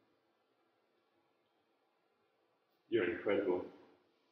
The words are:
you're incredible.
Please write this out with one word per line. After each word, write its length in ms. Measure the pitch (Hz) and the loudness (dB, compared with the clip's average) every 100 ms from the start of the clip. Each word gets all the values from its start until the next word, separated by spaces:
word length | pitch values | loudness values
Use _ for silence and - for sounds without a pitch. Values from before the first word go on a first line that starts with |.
| _ _ _ _ _ _ _ _ _ _ _ _ _ _ _ _ _ _ _ _ _ _ _ _ _ _ _ _ _ | _ _ _ _ _ _ _ _ _ _ _ _ _ _ _ _ _ _ _ _ _ _ _ _ _ _ _ _ _
you're 200 | 113 90 | 0 0
incredible. 560 | 85 110 101 98 90 - - - - _ _ _ | -2 0 2 2 -2 -4 -14 -20 -20 _ _ _